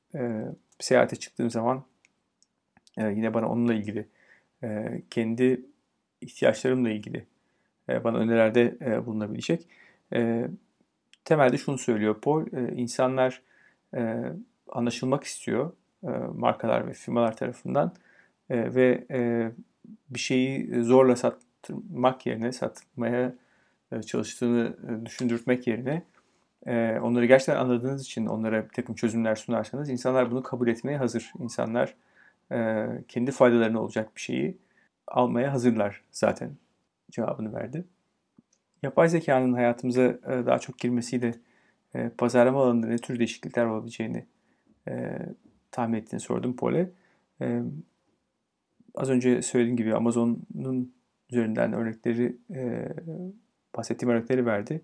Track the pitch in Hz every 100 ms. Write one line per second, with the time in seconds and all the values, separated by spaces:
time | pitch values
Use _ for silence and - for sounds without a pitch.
0 | _ 151 120 110 127 156 _ - - 123
1 | 123 117 - - 120 117 117 135 - _
2 | _ _ _ _ _ _ _ _ _ -
3 | 110 104 113 113 110 113 120 110 104 107
4 | - _ _ _ _ - 117 107 113 120
5 | - 120 113 117 127 127 - _ _ _
6 | _ - - - 131 - 131 127 117 107
7 | - - - _ _ _ _ _ - 120
8 | 117 117 110 113 110 113 120 - 135 113
9 | 117 107 104 117 123 170 - _ - _
10 | - 120 117 117 127 180 _ _ _ _
11 | _ _ - 156 131 139 - 135 - 110
12 | 107 107 143 156 - 147 120 127 120 -
13 | 127 131 131 127 _ _ _ _ _ 127
14 | 113 117 127 170 240 _ - 123 120 -
15 | 127 143 - - - 110 160 - _ _
16 | 165 123 123 117 117 - 117 120 120 -
17 | - 120 113 - 123 123 127 131 175 -
18 | _ _ _ _ - 123 120 123 127 127
19 | - 131 117 117 113 117 - _ - -
20 | - 120 - 131 131 135 - 120 117 131
21 | 131 123 120 - _ _ - - - 143
22 | 127 127 127 113 117 127 123 - - 123
23 | 117 123 127 127 _ _ _ _ - 120
24 | - 120 107 - 120 120 117 - - 117
25 | 113 - 123 117 123 127 123 113 127 160
26 | - _ _ _ _ _ - 117 113 113
27 | 117 120 120 127 165 143 127 120 131 139
28 | 135 120 110 110 113 110 110 - 117 107
29 | 117 113 113 107 - 113 107 135 147 120
30 | 127 131 120 127 127 123 120 117 131 143
31 | 123 113 - - 117 - 113 117 139 -
32 | _ _ _ _ - 123 113 110 113 123
33 | - 120 127 127 123 117 113 113 107 110
34 | 110 - - 127 151 - _ _ _ _
35 | - 127 123 120 139 135 123 110 101 -
36 | _ - 110 - - 147 _ _ _ _
37 | _ - 110 - 107 - 113 151 180 _
38 | _ _ _ _ _ _ _ _ 139 -
39 | 165 165 160 131 127 123 120 120 127 123
40 | 123 123 - 127 117 123 - - 123 120
41 | 117 127 120 117 _ _ _ _ _ 123
42 | 120 - 120 123 123 135 127 120 113 120
43 | - 123 113 - - 120 117 110 113 -
44 | 113 117 - _ _ _ _ _ - 123
45 | 123 - - - _ _ _ - 113 113
46 | - 117 - 120 123 123 120 143 180 -
47 | _ _ _ - 127 120 120 147 - _
48 | _ _ _ _ _ _ _ _ _ -
49 | 135 127 123 123 123 127 117 120 110 110
50 | 117 120 117 117 - 147 135 131 123 _
51 | _ _ - 120 113 110 113 113 113 113
52 | 120 117 123 123 - 147 123 117 - 151
53 | 165 160 180 214 _ _ _ - 110 117
54 | 123 117 117 131 117 104 107 160